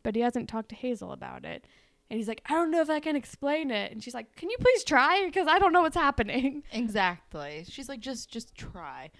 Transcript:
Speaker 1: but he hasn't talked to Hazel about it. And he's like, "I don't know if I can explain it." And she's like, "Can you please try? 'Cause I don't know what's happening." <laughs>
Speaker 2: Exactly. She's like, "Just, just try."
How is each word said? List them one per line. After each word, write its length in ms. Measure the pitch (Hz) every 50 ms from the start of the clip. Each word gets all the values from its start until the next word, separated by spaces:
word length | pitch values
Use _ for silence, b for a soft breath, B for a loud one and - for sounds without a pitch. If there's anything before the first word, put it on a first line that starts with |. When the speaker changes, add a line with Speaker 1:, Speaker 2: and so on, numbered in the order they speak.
| -
Speaker 1:
but 100 | 226 208
he 60 | 226
hasn't 280 | 240 240 - 240 220 -
talked 200 | - 226 214 -
to 80 | 220
Hazel 340 | - - 254 240 196 190 180
about 340 | - - - - - - -
it. 200 | - - - - b b b b b b b b _
And 80 | 226 226
he's 100 | 214 220
like, 140 | 220 - -
"I 60 | - 302
don't 180 | 330 339 320
know 100 | 320 339 320
if 80 | 302
I 100 | 311 302
can 160 | 302 320 294
explain 540 | 277 - - - - 285 285 294 320 320 262 226
it." 180 | 202 202 -
And 140 | - 220 -
she's 80 | 240 247
like, 240 | 240 226 - _
"Can 140 | - 330 381
you 60 | 480 480
please 240 | - 494 508 427 -
try? 440 | - 294 247 262 311 359 403 392 349 -
'Cause 140 | 381 359 311
I 100 | 330 370
don't 140 | 392 359 320
know 80 | 359
what's 160 | 339 320 -
happening." 640 | 349 302 277 285 - 220 208 - 262 254 277 269 294 - -
<laughs> 40 | -
Speaker 2:
Exactly. 920 | 220 247 220 202 214 190 180 175 170 - _ - 151 143 147 151 156 175 -
She's 200 | - - 262 269
like, 120 | 277 226
"Just, 300 | 214 262 254 240 - -
just 240 | - 233 233 - _
try." 560 | - - - - 180 160 143 131 131 135 160 - _